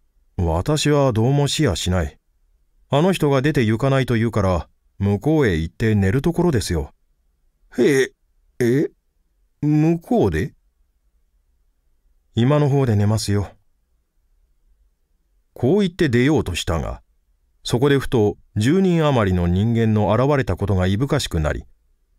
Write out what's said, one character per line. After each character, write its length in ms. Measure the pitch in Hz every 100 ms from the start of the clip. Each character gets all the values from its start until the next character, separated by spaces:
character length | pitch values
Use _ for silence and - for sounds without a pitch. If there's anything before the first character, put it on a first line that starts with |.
| _ _ _ -
私 540 | 85 82 95 151 147
は 220 | 147 135
ど 120 | 110
う 80 | 120
も 140 | 143 139
し 160 | -
や 140 | 139 82
し 140 | 90
な 120 | 90
い。 160 | 76 - _ _ _ _ _ _ -
あ 120 | 139
の 100 | 185
人 180 | 185 151
が 120 | 139
出 100 | 147
て 120 | 135
行 140 | 110 110
か 120 | 135
な 100 | 135
い 60 | 127
と 80 |
言 140 | 117 113
う 20 |
か 100 | 110
ら、 260 | 95 87 - _ _ -
向 220 | 101 101
こ 200 | 143 156
う 60 | 120
へ 100 | 80
行 160 | 82
っ 20 |
て 200 | - 110
寝 160 | 107 95
る 120 | 131
と 100 | 175
こ 120 | 170
ろ 60 | 175
で 100 | 120
す 120 | -
よ。 200 | 82 76 _ _ _ _ _ _ _ _ -
へ 240 | 208 135
え、 100 | 131 _ _ _ _ -
え、 300 | 117 135 - _ _ _ _ _ _ -
向 400 | 147 151 160 170
こ 260 | - 240 107
う 40 |
で？ 240 | 78 127 _ _ _ _ _ _ _ _ _ _ _ _ _ _ _ _ _ _
今 240 | 113 123 147
の 100 | 147
方 160 | 139
で 120 | 127 104
寝 100 | 104
ま 120 | 110
す 120 | 104
よ。 220 | 101 98 - _ _ _ _ _ _ _ _ _ _ _ _ _ _ _ _ _ _ _
こ 260 | - 120 202
う 20 |
言 100 | 190
っ 20 |
て 160 | - 156
出 160 | 120
よ 160 | 131 131
う 40 |
と 120 | 87 82
し 80 |
た 160 | - 82
が、 220 | 57 - _ _ _ _ _ _
そ 160 | - 120
こ 100 | 143
で 100 | 139
ふ 120 | -
と 260 | 123 104 - _ 104
十 240 | 117 185
人 260 | 190 170 151
余 240 | 127 98
り 60 | 90
の 100 | 87
人 220 | 90 113
間 260 | 117 113
の 180 | 107 98
現 240 | 110 139 143
れ 80 |
た 120 | 123 -
こ 100 | 101
と 80 |
が 120 | 92 92
い 100 | 101
ぶ 100 | 139
か 140 | 143
し 80 | -
く 100 | 82
な 140 | 76
り、 120 | - - _ _ _ _